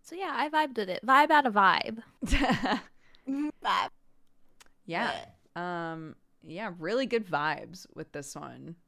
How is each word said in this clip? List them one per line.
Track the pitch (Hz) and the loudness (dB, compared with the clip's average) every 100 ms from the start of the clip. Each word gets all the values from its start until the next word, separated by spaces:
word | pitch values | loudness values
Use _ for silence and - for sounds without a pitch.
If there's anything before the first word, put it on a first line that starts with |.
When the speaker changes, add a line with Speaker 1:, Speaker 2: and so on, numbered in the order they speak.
Speaker 1:
So | - | -16
yeah, | 339 370 | -10 -6
I | 254 294 | -4 0
vibed | 311 302 233 | 0 0 -2
with | 190 | -4
it. | 180 | -4
Vibe | 220 277 302 | 6 6 8
out | 302 | 6
of | 262 | 6
vibe. | 208 196 - - 226 - _ | 6 6 6 0 -8 -16 _
Speaker 2:
<laughs> | - - 262 165 214 214 - _ _ - | 0 2 2 2 0 -2 -4 _ _ -16
Speaker 3:
Mm-hmm. | - 277 302 _ | -8 -4 -4 _
Vibe. | 220 185 101 _ _ _ - _ - _ - _ | -2 -2 -2 _ _ _ -20 _ -20 _ -20 _
Speaker 2:
Yeah. | - 170 220 92 - _ _ | -8 -4 -4 -6 -14 _ _
Speaker 3:
Yeah. | 170 180 175 165 | -10 -8 -6 -8
Speaker 2:
Um, | 160 160 - _ _ | -10 -14 -18 _ _
yeah, | 160 165 220 175 | -16 -12 -10 -8
really | 160 240 | -4 -2
good | 262 233 | 0 -2
vibes | 190 147 151 151 165 180 - | -2 -2 -2 -4 -10 -18 -18
with | - 156 | -16 -12
this | 147 139 | -12 -12
one. | 147 143 127 139 170 | -14 -14 -16 -18 -18